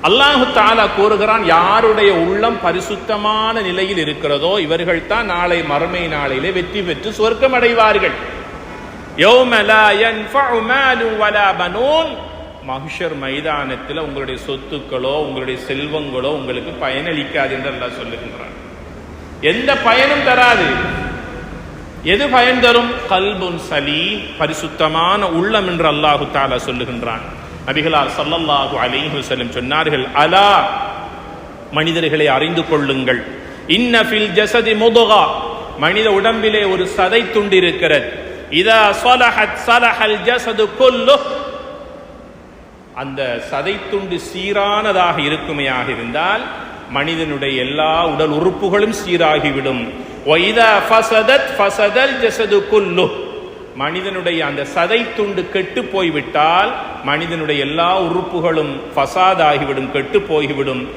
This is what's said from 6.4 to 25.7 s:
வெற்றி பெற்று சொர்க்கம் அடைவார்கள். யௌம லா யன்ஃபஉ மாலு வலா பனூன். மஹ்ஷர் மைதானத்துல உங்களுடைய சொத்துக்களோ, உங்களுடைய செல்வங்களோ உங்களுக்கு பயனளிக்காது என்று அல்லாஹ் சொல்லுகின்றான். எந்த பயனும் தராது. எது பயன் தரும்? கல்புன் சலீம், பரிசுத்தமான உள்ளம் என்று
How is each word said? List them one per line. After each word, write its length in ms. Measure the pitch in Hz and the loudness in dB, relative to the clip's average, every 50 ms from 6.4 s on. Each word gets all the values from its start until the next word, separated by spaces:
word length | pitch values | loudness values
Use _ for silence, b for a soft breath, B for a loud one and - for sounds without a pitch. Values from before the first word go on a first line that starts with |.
| 143 185 | -2 -2
வெற்றி 320 | 185 180 175 180 - 208 | -2 -2 -4 -4 -6 -6
பெற்று 300 | 190 175 160 143 - 214 | -4 -4 -6 -4 -6 -8
சொர்க்கம் 400 | 214 - 214 226 233 226 269 262 | -2 0 0 0 2 2 2 2
அடைவார்கள். 580 | 254 220 240 233 233 226 220 214 208 202 185 160 - - - - - - - - - - - - - - - - - - - - - | 2 4 2 2 4 6 4 6 4 4 2 0 -2 -4 -10 -10 -12 -12 -12 -14 -14 -16 -16 -16 -16 -16 -16 -16 -16 -16 -16 -12 0
யௌம 480 | - 160 202 240 254 254 247 240 220 208 | 4 6 8 8 8 6 6 4 2 4
லா 260 | 208 220 220 214 214 | 6 6 6 6 6
யன்ஃபஉ 640 | 202 202 220 226 226 214 214 214 - 277 277 254 240 | 6 4 2 2 0 -2 -6 -2 0 0 2 2 0
மாலு 600 | 226 220 226 254 277 269 262 254 233 233 226 220 214 | 0 0 0 0 2 4 2 2 2 0 -2 0 0
வலா 340 | 214 208 208 208 202 196 185 170 | 0 2 2 2 2 2 2 0
பனூன். 580 | 180 175 180 214 247 277 302 320 320 294 262 - - - - - - - - - - 135 | -2 -4 -2 0 0 2 2 2 0 -2 -6 -10 -12 -14 -16 -16 -16 -18 -18 -16 -10 -8
மஹ்ஷர் 460 | 131 135 139 160 - - 180 160 156 143 | -8 -8 -8 -10 -8 -6 -6 -6 -6 -6
மைதானத்துல 760 | 135 131 135 143 151 160 151 147 139 135 131 120 - - 143 160 | -6 -6 -6 -4 -4 -2 -4 -2 -4 -6 -8 -8 -8 -8 -6 -6
உங்களுடைய 420 | 160 143 135 139 135 127 127 123 - | -6 -6 -6 -8 -6 -6 -8 -10 -8
சொத்துக்களோ, 680 | - 139 135 - - 160 143 135 - 135 127 123 131 143 | -8 -10 -10 -8 -10 -10 -10 -8 -6 -6 -4 -2 -2 -2
உங்களுடைய 440 | 151 151 - 131 131 131 131 127 123 - - | -2 -2 -4 -4 -6 -6 -6 -6 -8 -6 -8
செல்வங்களோ 600 | 135 135 147 151 151 156 147 139 127 127 127 139 | -6 -6 -6 -6 -6 -6 -6 -4 -6 -4 -2 -2
உங்களுக்கு 560 | 151 147 131 127 127 123 117 123 - - 156 | -4 -4 -4 -6 -6 -6 -6 -8 -8 -6 -4
பயனளிக்காது 640 | 135 131 135 151 170 160 151 135 - - 151 135 131 | -4 -4 -4 -4 -4 -4 -6 -6 -4 -2 -2 -2 -2
என்று 200 | 135 131 131 143 | -2 -4 -4 -6
அல்லாஹ் 300 | 131 127 123 123 123 127 | -6 -6 -8 -8 -8 -8
சொல்லுகின்றான். 540 | 120 123 120 113 - 110 - - - - - - - - - - - - - - - - - - - - - - | -10 -10 -10 -10 -12 -12 -12 -14 -14 -14 -14 -16 -16 -18 -16 -16 -16 -16 -16 -16 -16 -16 -16 -16 -16 -16 -14 -2
எந்த 360 | - 147 180 233 262 269 277 | 0 0 0 2 0 0 0
பயனும் 480 | 269 - 233 226 254 269 277 294 285 262 | 2 2 2 4 4 4 2 2 2 2
தராது. 400 | 269 254 247 247 240 233 - 175 151 131 - - - - - - - - - - - - - - - - - - - - - - - - - | 2 4 6 6 6 6 4 2 0 -2 -2 -4 -4 -6 -6 -6 -8 -8 -10 -12 -12 -12 -12 -12 -12 -14 -14 -14 -16 -16 -16 -16 -16 -16 -6
எது 260 | - 156 185 214 285 285 | 0 0 2 2 2 4
பயன் 320 | 254 254 240 247 254 254 | 4 4 6 6 4 4
தரும்? 300 | 240 240 233 240 240 240 247 - - - | 4 6 6 4 4 2 -4 -6 -2 0
கல்புன் 480 | 196 185 190 202 208 185 185 180 170 165 - - | 0 0 2 0 -2 -2 -4 -6 -6 -6 -6 -4
சலீம், 520 | 160 147 139 147 147 156 170 196 208 202 - - - - | -4 -2 -2 -2 -2 -2 -2 -4 -4 -6 -8 -12 -6 -4
பரிசுத்தமான 880 | 160 151 160 - - 156 - - 160 156 156 160 170 175 196 208 202 185 | -4 -4 -2 -6 -8 -10 -2 0 0 0 2 2 2 2 2 2 0 0
உள்ளம் 400 | 165 165 180 208 220 214 196 | 0 0 0 2 2 0 0
என்று 240 | 180 | 0